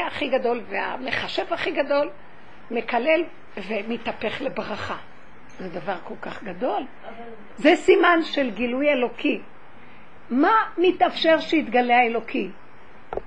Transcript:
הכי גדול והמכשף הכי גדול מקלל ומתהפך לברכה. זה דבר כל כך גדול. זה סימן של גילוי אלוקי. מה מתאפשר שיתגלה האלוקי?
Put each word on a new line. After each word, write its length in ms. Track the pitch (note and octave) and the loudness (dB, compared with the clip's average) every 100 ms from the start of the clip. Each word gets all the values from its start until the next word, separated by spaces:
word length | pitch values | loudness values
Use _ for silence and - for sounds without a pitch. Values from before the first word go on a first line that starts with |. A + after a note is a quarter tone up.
| F4 | 0
הכי 220 | - C#4+ | -2 0
גדול 320 | A#3 A#3 A#3+ G3 | 2 2 -2 -4
והמכשף 840 | G3 F#3+ F3+ B3+ - - - F#4+ | -4 -4 -4 -4 -4 -2 -4 -2
הכי 200 | E4+ F#4+ | -2 -2
גדול 380 | D#4 C#4 C#4+ D#4 - - - - - - | 0 0 2 0 -4 -14 -14 -14 -14 -6
מקלל 520 | A#3 A3+ A#3+ C4+ D#4+ D#4+ - - - | -4 0 0 4 2 2 -8 -12 -10
ומתהפך 840 | F#3 G#3+ A3 A#3 A#3 - A3 - | -6 -4 -4 -4 -4 -4 -4 -2
לברכה. 560 | C4+ - F3+ G#3 - F3 - - - - - | -4 -4 -6 -6 -6 -8 -10 -14 -14 -14 -14
זה 220 | - F#3+ | -10 -8
דבר 260 | F3 F3+ F3+ | -8 -6 -6
כל 120 | - - | -6 -10
כך 220 | - - | -10 -10
גדול. 420 | G3 F3+ B3+ G4+ C4 - - A3+ A#3 A3+ - - | -10 -4 -2 -2 -6 -10 -12 -12 -14 -14 -14 2
זה 200 | C#4 F4 | 4 6
סימן 460 | - F4 F4 E4+ | 6 8 8 6
של 280 | D#4+ D4 B3+ | 4 0 0
גילוי 400 | G3 A#3+ B3+ D4 | 0 -2 2 2
אלוקי. 520 | C#4 A#3 - D4 - - - - - - - - - - | 4 0 0 0 0 -4 -14 -14 -14 -14 -14 -14 -12 -2
מה 360 | B3 F4+ A4 G4+ - | 4 6 6 2 4
מתאפשר 640 | F4+ F4 F4 - D#4+ D#4+ | 4 6 4 4 4 4
שיתגלה 580 | - D#4+ A3+ B3 B3 A#3+ | 4 2 4 2 6 6
האלוקי? 520 | A#3 A#3 A3+ A#3+ F#3 - - - - - - - | 6 2 -2 -4 -4 -6 -12 -14 -14 -14 -8 -8